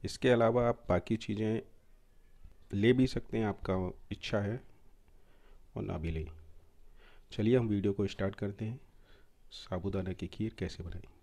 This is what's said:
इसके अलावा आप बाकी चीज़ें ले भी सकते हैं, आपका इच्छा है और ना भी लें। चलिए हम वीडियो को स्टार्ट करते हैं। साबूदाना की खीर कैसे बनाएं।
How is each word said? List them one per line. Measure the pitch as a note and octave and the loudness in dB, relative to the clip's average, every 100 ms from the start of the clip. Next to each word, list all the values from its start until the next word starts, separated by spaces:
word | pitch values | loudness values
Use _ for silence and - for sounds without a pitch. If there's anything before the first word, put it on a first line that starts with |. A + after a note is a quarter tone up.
| - | -8
इसके | - C3 | 0 4
अलावा | A#2+ A2+ A#2 A#2+ | 6 6 6 2
आप | A#2 - | 0 2
बाकी | F#2 - A2 | 2 2 -4
चीज़ें | - G#2 G#2+ A2+ - - - - - - - - - - - | -2 -2 0 0 -4 -20 -20 -20 -20 -20 -20 -20 -20 -20 -6
ले | G2+ A2 | 4 6
भी | B2+ C3 | 6 4
सकते | - - A2+ | 0 -4 -2
हैं, | G#2+ | -2
आपका | G2 - F#2 F#2 - - | -2 -2 -2 -2 -6 -12
इच्छा | - - A2 | -10 -2 -2
है | G2+ B2 - - - - - - - - - - - - | 0 -4 -10 -20 -20 -20 -20 -20 -20 -20 -20 -20 -12 -8
और | |
ना | G2+ F2 | -6 -4
भी | E2 | -4
लें। | D#2+ D#2 - - - - - - - - - - | -4 -6 -12 -18 -20 -20 -20 -20 -20 -20 -20 -14
चलिए | - G#2+ B2 | 0 4 4
हम | A2+ | 4
वीडियो | G#2 G2+ | 2 2
को | G2 G2 | 2 -2
स्टार्ट | - G2 G2+ | 0 -4 -2
करते | G2+ G2 A2 | -6 -4 -6
हैं। | B2 - - - - - - - | -8 -14 -20 -20 -20 -20 -20 -20
साबूदाना | - - F#2 F#2+ F#2+ F#2 | -18 -8 -4 -2 -2 -4
की | F#2 F2 | -4 -8
खीर | - A2 - | -4 -6 -4
कैसे | F2 - | -6 -6
बनाएं। | F2 - - - | -8 -8 -10 -20